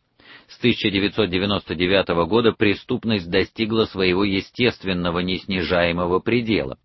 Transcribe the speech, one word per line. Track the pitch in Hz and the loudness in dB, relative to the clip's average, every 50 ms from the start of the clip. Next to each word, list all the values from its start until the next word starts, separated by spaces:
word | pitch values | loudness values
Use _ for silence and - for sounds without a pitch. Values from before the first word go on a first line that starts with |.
| _ _ _ _ - - - - _ | _ _ _ _ -20 -20 -20 -20 _
С | - - - | -20 -8 0
тысяча | - 123 110 - - 107 | 0 0 2 2 0 0
девятьсот | 92 98 98 101 - - 107 90 | 0 0 0 0 0 0 0 0
девяносто | 87 90 95 101 101 92 - - 90 | 0 0 0 0 -2 -2 -4 -4 -2
девятого | 78 90 90 98 95 90 - 87 85 85 | 0 0 2 2 2 2 2 0 0 0
года | 82 104 117 117 110 | 2 2 2 2 2
преступность | - - 110 104 98 - - - 127 110 - 113 110 101 85 85 | 2 2 2 0 0 0 -4 -6 -6 -4 -2 -2 -2 -2 -2 0
достигла | 90 95 90 - - - 113 107 113 110 107 | 0 0 0 0 -2 -6 -4 -2 0 0 0
своего | - - 95 92 92 90 92 104 | -2 0 0 2 2 2 2 2
естественного | 101 95 95 87 - - - 123 117 - - - 95 92 90 87 87 85 87 | 0 0 -2 -4 -6 -4 0 0 0 0 -2 -6 -4 -4 -2 -2 -2 -2 -2
неснижаемого | 90 92 92 82 - - 95 92 85 78 92 87 87 85 85 87 90 87 90 92 | -2 -2 -4 -6 -6 -6 -4 -4 -2 0 2 2 2 0 0 -2 -2 0 0 0
предела. | - 107 113 123 117 110 107 82 69 67 - _ | 0 0 -2 -2 0 0 -2 -2 -2 -4 -8 _